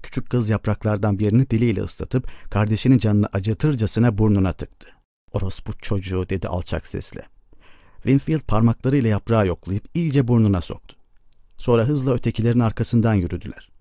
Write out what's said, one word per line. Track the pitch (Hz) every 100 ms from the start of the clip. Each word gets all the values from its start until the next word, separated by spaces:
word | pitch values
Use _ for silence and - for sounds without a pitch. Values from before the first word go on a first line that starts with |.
Küçük | - - -
kız | 123 110
yapraklardan | 107 - 104 110 104 107 98
birini | 104 113 135
diliyle | 113 120 101
ıslatıp | 98 - - 131 - - -
kardeşinin | 101 104 107 - 131
canını | 107 104 104
acıtırcasına | 98 98 110 156 139 110 - 120 104
burnuna | 107 101 95
tıktı. | - - _ - - _ _ _
"Orospu | 104 95 - - 98
çocuğu," | - 98 92 92 90
dedi | 95 -
alçak | 92 - 82 -
sesle. | 98 - - - - _ - - - -
Winfield | - 110 135 - 156
parmaklarıyla | - 107 117 113 131 143 113
yaprağı | 101 - 113 98
yoklayıp | 82 - 98 -
iyice | - 165 139 123
burnuna | 120 107 95
soktu. | - - - - _ - - _ - -
Sonra | - 117
hızla | 113 147 131
ötekilerin | 123 117 - 113 120
arkasından | 113 - 120 120 113
yürüdüler. | 104 85 87 - - - -